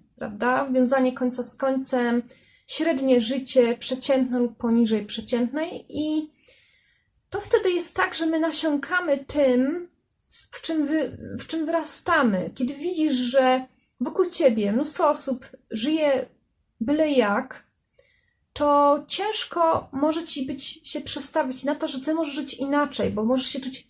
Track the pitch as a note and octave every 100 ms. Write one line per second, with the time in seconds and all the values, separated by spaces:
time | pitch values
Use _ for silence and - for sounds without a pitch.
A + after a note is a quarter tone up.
0 | _ _ - G#3 A#3+ C4 C#4 B3+ B3 C4+
1 | B3+ B3+ B3+ B3 A#3+ - C4+ C4+ C4+ B3+
2 | A#3+ A#3+ A#3+ - _ _ - - D#4 C4
3 | C4+ B3 A3 C4 C4+ C4 A#3 A#3+ - C4
4 | - C4+ B3+ B3 A#3+ - A#3 A3+ A3+ A3
5 | G#3 - G#3+ A#3+ A#3+ C#4+ E4+ - - -
6 | D4+ D#4 D#4 _ - - _ _ _ _
7 | _ _ _ G4+ G4+ A4 F#4+ F4 E4+ -
8 | - - D#4+ D#4+ D#4+ D#4 D#4+ C#4+ - F4+
9 | F4 C#4 - D4+ C4+ B3 C4+ F4 F4 _
10 | _ _ - - - - - D#4+ C#4 D#4
11 | C#4 - - B3 - E4 D#4 E4 D#4+ -
12 | - E4 B3+ F#3+ F3 - B3+ C#4 E4 F4
13 | D#4 B3+ B3 C4+ C4 C4 C4 _ _ _
14 | B3 - F4 - D4 A3 G3+ A3+ D4+ -
15 | D#4+ D4 - B3+ - - _ A3 A#3+ D#4
16 | D4 C4+ - _ _ _ _ _ A3+ D4+
17 | D#4 C4+ G#3 G#3 C4 - - _ _ _
18 | _ _ _ _ _ - D4 C#4+ C#4+ D4
19 | D4 - G4+ G#4+ - F4 E4 D#4+ - C4+
20 | D4+ D#4+ - - C4 C4+ - - - D4
21 | C#4+ - - D#4 C4+ C4 C4 D4 D#4 C4
22 | C#4+ D#4+ D#4 D4+ C#4 - C#4 C#4+ D4 -
23 | F#3+ G3+ A3 C4 C4 - C4 - -